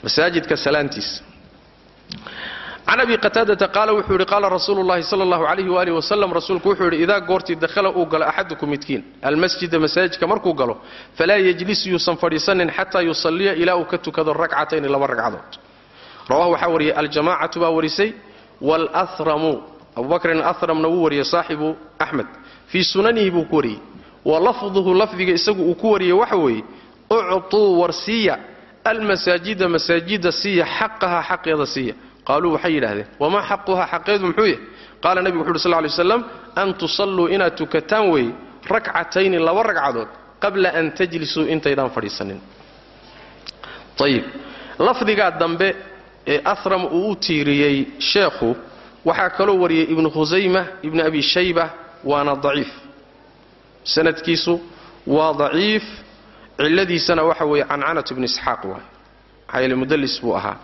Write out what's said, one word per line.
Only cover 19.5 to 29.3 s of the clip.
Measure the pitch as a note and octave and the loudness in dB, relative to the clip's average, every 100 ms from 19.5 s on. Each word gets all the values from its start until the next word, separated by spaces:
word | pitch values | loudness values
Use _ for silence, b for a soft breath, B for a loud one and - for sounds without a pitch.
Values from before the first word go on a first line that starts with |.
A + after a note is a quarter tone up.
| B2+ - - - - | -2 -6 -20 -16 -8
Abu | B2+ | -2
Bakrin | E3+ E3 D#3+ | 0 2 0
athramna | D3+ F3 E3 D#3+ D#3+ | 0 -2 0 0 2
wuu | F3 | 2
wariyey, | D#3+ C#3+ C3+ | 2 2 0
saaxibu | E3+ D#3+ D3+ D#3 D#3 - - | 0 -2 -4 -4 -4 -12 -6
Axmed. | D#3 D3 B2 - B B B | -4 -4 -6 -12 B B B
Fii | F#3 | -2
sunanihi | F3 F#3+ G#3+ A#3 G3 | 0 2 2 2 2
buu | F3 D#3 | 0 0
ku | D#3 | 0
wariyey. | B2+ G#2 - - B B - | 0 -6 -14 -20 B B 0
Wa | D#3 | 2
lafduhu, | G3 A#3 G3+ F#3+ F#3 | 2 0 -2 0 4
lafdiga | F#3 G#3 F#3 F#3 | 4 2 0 0
isagu | E3+ - G3 | 2 2 0
uu | E3+ E3+ | 0 0
ku | A3+ | 2
wariyey | G3+ F#3 | 2 4
waxa | F#3 G#3+ G3 | 2 4 2
weeye, | D3 A2 A2 B B B _ | 2 0 -6 B B B _
"Uctuu, | A3 F3+ F#3 F3+ G#3 G#3 F3 | 0 2 -2 0 2 4 4
war | F3 | 2
siiya, | F3 - A3+ G3 C3 - B B B - | -2 -4 0 0 -2 -8 B B B -2
almasaajida, | A3+ G#3+ F#3+ F#3 | 0 0 0 2